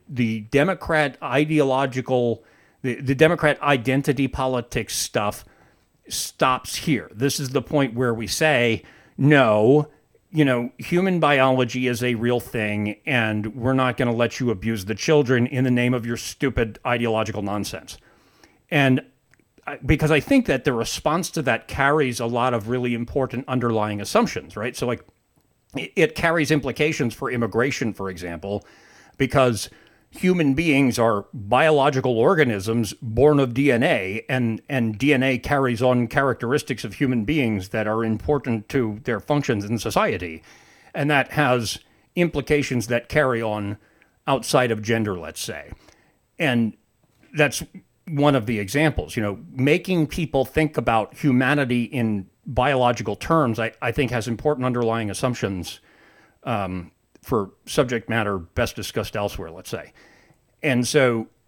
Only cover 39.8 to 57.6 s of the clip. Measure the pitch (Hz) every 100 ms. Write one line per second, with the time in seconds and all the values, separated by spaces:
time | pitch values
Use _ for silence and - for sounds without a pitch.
39.8 | 113 190 208 98 87 80 - - _ _
40.8 | _ - 143 143 127 - 139 127 110 -
41.8 | _ _ _ - 175 147 - 147 135 123
42.8 | 107 127 - 151 135 117 113 107 101 101
43.8 | _ _ _ _ - 135 - 147 123 107
44.8 | 104 113 107 90 78 - - 80 73 -
45.8 | _ _ _ _ _ - 160 120 113 -
46.8 | _ _ _ _ _ 151 147 - - -
47.8 | - _ - 143 143 139 110 110 98 131
48.8 | 156 - 76 - 104 98 160 127 135 175
49.8 | 185 180 147 - 160 135 131 - 156 -
50.8 | 120 113 104 - 151 123 131 147 131 123
51.8 | 117 131 113 104 92 _ - 123 131 135
52.8 | 123 117 110 101 - 165 127 113 110 -
53.8 | 123 120 127 120 113 113 151 143 127 123
54.8 | 117 113 107 98 127 117 104 95 85 -
55.8 | _ _ _ _ _ _ - 110 92 92
56.8 | 87 _ _ _ - 117 98 -